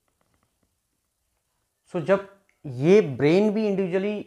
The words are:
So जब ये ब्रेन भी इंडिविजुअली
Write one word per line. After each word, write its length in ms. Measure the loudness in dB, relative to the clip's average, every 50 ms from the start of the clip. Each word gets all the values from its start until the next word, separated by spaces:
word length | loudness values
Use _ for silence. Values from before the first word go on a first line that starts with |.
| _ _ _ _ _ _ _ _ _ _ _ _ _ _ _ _ _ _ _ _ _ _ _ _ _ _ _ _ _ _ _ _ _ _ _ _ _ _ -10
So 60 | -8
जब 280 | 0 0 -2 -2 -2 -10 -20 _ _ _ _ _ _
ये 360 | -12 -6 -2 2 4 4 4 4 2 -2
ब्रेन 340 | 0 2 4 4 4 2 2 0
भी 120 | -2 -2 -2
इंडिविजुअली 460 | -2 -2 -4 -4 -4 -4 -4 -4 -6 -8 -12